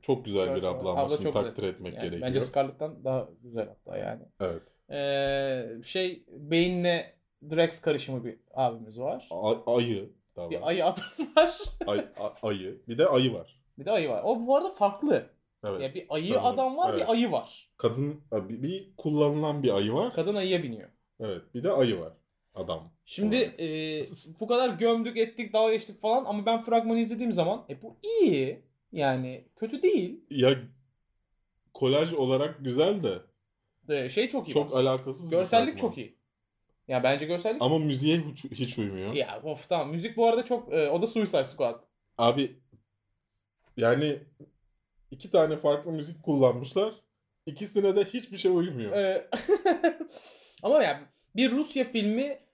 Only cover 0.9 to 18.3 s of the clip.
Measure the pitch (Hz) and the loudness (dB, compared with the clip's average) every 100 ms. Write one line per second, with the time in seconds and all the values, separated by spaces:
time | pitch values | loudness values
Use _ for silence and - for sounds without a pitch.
0.9 | 92 139 147 151 131 110 - 95 90 90 | -2 0 -2 0 -2 -2 -4 -6 -6 -12
1.9 | 85 87 85 127 131 - 139 135 - - | -8 -8 -6 -2 -2 0 0 -2 -4 -10
2.9 | 127 131 131 104 85 120 117 104 104 - | -8 -4 -4 -6 -14 -12 -8 -8 -10 -12
3.9 | 95 101 117 - _ 95 85 _ _ _ | -8 -8 -10 -14 _ -6 -6 _ _ _
4.9 | 143 139 139 139 139 135 131 113 113 - | -6 -4 -2 0 -2 -2 -4 -6 -12 -8
5.9 | 185 185 175 _ 131 147 165 175 180 175 | -4 -4 -6 _ -18 0 2 2 2 0
6.9 | 170 - _ _ _ 147 156 165 - - | 0 -4 _ _ _ -4 2 2 2 -2
7.9 | 147 - 131 117 - _ - 127 117 110 | -2 -2 -6 -8 -12 _ -2 -2 -2 -14
8.9 | 110 135 240 - 85 107 117 117 120 117 | -8 -6 -6 -8 -2 0 0 2 2 2
9.9 | 104 101 _ _ - 87 - 156 175 160 | -2 -4 _ _ -12 -8 -4 -2 2 2
10.9 | 185 - - 311 - 339 - 415 - 330 | 0 -8 -8 2 4 4 2 -10 -8 -2
11.9 | 104 - - 104 - 107 101 92 - - | -2 -4 -10 -10 -6 -4 -4 -6 -12 -10
12.9 | 113 170 131 131 104 80 _ _ - 151 | 2 4 4 2 -2 -10 _ _ -14 -2
13.9 | 214 151 110 160 226 233 277 370 - 202 | 0 0 -2 0 -2 2 2 2 0 0
14.9 | 202 302 151 - _ _ _ 104 98 135 | 2 2 2 0 _ _ _ -6 -4 -6
15.9 | 165 - 156 170 247 247 247 262 277 349 | -8 -6 -4 0 0 2 0 -2 0 0
16.9 | - 247 226 240 143 - - _ _ 120 | 0 0 2 2 -2 -6 -20 _ _ -2
17.9 | 117 143 151 _ | 0 -4 -6 _